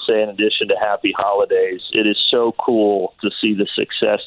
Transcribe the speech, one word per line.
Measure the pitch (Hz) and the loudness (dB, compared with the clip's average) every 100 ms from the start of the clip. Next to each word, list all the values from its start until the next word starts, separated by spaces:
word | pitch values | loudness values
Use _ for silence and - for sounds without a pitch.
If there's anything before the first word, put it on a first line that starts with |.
| - | 0
say, | 110 | 0
in | 107 | 0
addition | 98 107 - 107 | 0 0 0 0
to | 98 | 0
happy | 104 101 101 95 | 0 0 -2 -2
holidays, | 98 101 98 95 95 92 - | 0 2 2 2 0 -2 -4
it | 110 107 | 0 0
is | 104 - | 2 2
so | 123 117 - | 2 0 0
cool | - 117 104 101 92 - | 0 2 2 2 -2 -4
to | 104 - | -6 -2
see | 113 | -2
the | 101 101 | 0 -2
success | - 104 - 107 104 | -2 -6 -2 0 0